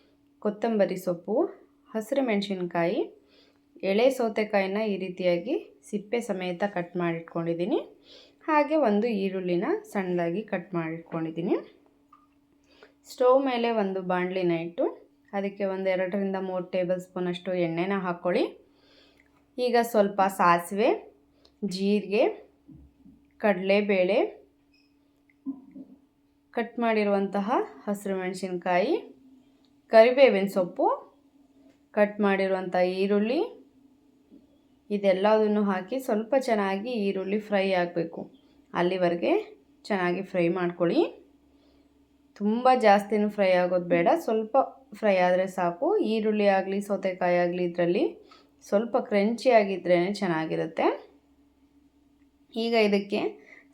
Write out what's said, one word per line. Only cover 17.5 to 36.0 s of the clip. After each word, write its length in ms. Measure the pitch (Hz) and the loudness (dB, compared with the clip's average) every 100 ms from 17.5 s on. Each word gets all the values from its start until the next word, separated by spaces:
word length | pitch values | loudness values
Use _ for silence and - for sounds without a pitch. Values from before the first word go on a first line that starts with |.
ಎಣ್ಣೆನ 380 | 180 170 165 190 196 | -2 -2 -2 -2 -2
ಹಾಕ್ಕೊಳ್ಳಿ. 760 | 180 175 180 202 370 - _ _ _ _ _ _ _ _ _ - | -4 -4 -2 0 -2 -6 _ _ _ _ _ _ _ _ _ -4
ಈಗ 180 | 247 233 | 0 2
ಸ್ವಲ್ಪ 400 | 226 220 202 202 | 2 2 0 2
ಸಾಸಿವೆ, 960 | 190 196 180 175 - 202 254 427 - _ _ _ _ - | 0 4 4 4 2 0 0 0 -4 _ _ _ _ -8
ಜೀರಿಗೆ, 840 | 202 185 196 208 196 208 359 - - _ _ - - _ - - _ - | -6 -2 0 0 0 2 0 0 -16 _ _ -20 -20 _ -20 -20 _ -4
ಕಡಲೆಬೇಳೆ, 1120 | 214 180 190 202 208 190 180 226 403 - - _ _ _ _ _ _ _ _ _ 269 - - - - - _ _ _ _ _ | 0 0 2 2 2 2 2 2 0 -4 -20 _ _ _ _ _ _ _ _ _ -14 -14 -14 -20 -20 -20 _ _ _ _ _
ಕಟ್ 280 | 240 226 - | -8 -8 -4
ಮಾಡಿರುವಂತಹ 760 | 233 220 202 202 196 202 196 302 427 - - | -2 0 0 0 -2 -4 -2 -2 -4 -8 -8
ಹಸಿರು 300 | 202 196 190 | -6 -6 -6
ಮೆಣಸಿನ್ಕಾಯಿ, 1000 | 185 190 190 180 185 180 226 415 - - _ _ _ _ _ _ - | -6 -8 -8 -6 -2 0 0 -2 -6 -20 _ _ _ _ _ _ 4
ಕರಿಬೇವಿನ 600 | 226 233 254 254 202 196 | 8 8 8 6 6 0
ಸೊಪ್ಪು, 680 | 196 175 - 370 571 - _ _ _ _ _ _ _ _ | -2 -2 0 0 0 -6 _ _ _ _ _ _ _ _
ಕಟ್ 300 | 214 208 208 | 0 0 2
ಮಾಡಿರುವಂಥ 560 | 202 196 190 185 185 180 | 0 2 0 -2 -2 0
ಈರುಳ್ಳಿ, 920 | 180 185 196 208 220 294 480 - - _ _ _ _ _ _ - _ _ _ _ - | 0 2 0 2 0 0 -2 -8 -20 _ _ _ _ _ _ -20 _ _ _ _ -8
ಇದೆಲ್ಲದನ್ನು 720 | 202 202 180 208 220 214 208 | 0 2 4 4 4 4 2
ಹಾಕಿ 360 | 202 185 185 | 0 -2 -4
ಸ್ವಲ್ಪ 360 | 262 | -6